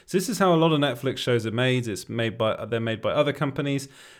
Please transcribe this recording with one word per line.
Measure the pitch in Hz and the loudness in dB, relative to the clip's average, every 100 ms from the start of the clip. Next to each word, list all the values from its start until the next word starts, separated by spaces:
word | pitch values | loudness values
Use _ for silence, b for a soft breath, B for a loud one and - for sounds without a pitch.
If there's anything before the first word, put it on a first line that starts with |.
| - | -4
So | 185 | -2
this | - | -2
is | 170 | 2
how | 190 | 4
a | 160 | 6
lot | 165 | 4
of | 151 | 4
Netflix | 143 123 135 107 | 2 0 -4 -2
shows | - 120 107 | 0 0 0
are | |
made. | 113 127 127 117 | 0 2 0 -2
It's | 95 - | -6 -6
made | 113 113 113 | -4 -4 0
by, | 110 - 107 | -2 -2 -4
they're | 117 | -4
made | 113 107 | -2 -2
by | 107 | 0
other | 113 147 | 0 0
companies, | - 143 131 143 139 139 B B | 0 -4 -2 -2 -4 -6 B B